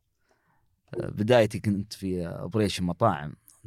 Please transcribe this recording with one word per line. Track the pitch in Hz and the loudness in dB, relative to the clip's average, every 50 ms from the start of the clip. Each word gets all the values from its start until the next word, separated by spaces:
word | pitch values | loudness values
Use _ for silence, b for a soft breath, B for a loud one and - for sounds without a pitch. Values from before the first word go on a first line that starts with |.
| _ _ _ _ _ _ _ _ _ _ _ _ _ _ _ _ _ _ - | _ _ _ _ _ _ _ _ _ _ _ _ _ _ _ _ _ _ -8
بدايتي | - - - - 101 104 110 123 120 110 107 - 98 | -6 -6 -4 -4 -2 2 6 6 6 6 4 2 -2
كنت | - 107 101 98 98 - - | 0 0 0 0 -2 -6 -10
في | - 98 95 90 90 85 | -8 -6 -4 -4 -4 -4
أوبريشن | 85 92 95 95 90 98 107 107 90 - - 92 | -6 -8 -8 -8 -2 0 0 2 2 0 0 -2
مطاعم | 87 85 - 117 107 85 71 76 78 - - _ - - _ - | -2 0 2 2 2 2 0 -4 -10 -12 -16 _ -20 -20 _ -20